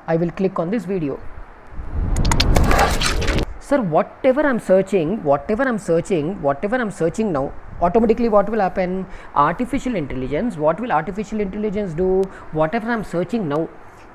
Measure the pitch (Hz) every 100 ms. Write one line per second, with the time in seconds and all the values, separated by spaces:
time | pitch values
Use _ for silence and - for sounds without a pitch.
0 | - 165 170 - 190 190 170 233 175 190
1 | 147 - - - - - - - - -
2 | - - - - - - - - - -
3 | - - - - - - - 285 185 160
4 | - - 262 254 302 226 - 190 190 196
5 | 156 220 147 143 - 214 262 214 - 165
6 | 170 175 143 190 143 139 208 254 214 -
7 | 165 214 220 143 139 - - - 175 202
8 | 220 233 233 202 202 220 185 202 180 190
9 | 175 - - - 147 170 247 277 254 202
10 | 131 127 127 147 233 160 151 165 240 156
11 | 160 196 208 214 196 208 214 202 196 156
12 | 185 185 190 - - 151 156 233 220 226
13 | - 170 180 233 156 151 160 - - -
14 | -